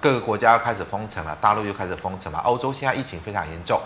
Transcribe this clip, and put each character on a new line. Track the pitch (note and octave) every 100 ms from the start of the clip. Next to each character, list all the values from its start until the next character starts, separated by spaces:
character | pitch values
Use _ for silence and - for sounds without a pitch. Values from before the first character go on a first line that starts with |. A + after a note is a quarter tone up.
各 | C#3+
个 | B2+
国 | - G#2
家 | A2+
又 | A#2
开 | A#2
始 | G#2+
封 | - G2+ A2
城 | -
了， | D#2+ D2+
大 | A2
陆 | G#2
又 | G#2
开 | G2 F#2
始 | F#2
封 | F#2+ F#2+
城 | -
了， | D#2
欧 | - B2
洲 | C3+
现 | C3+ C3+
在 |
疫 | B2+
情 | C3+ E2
非 | E2
常 | G2+ D#2+
严 | E2
重， | E2+ A2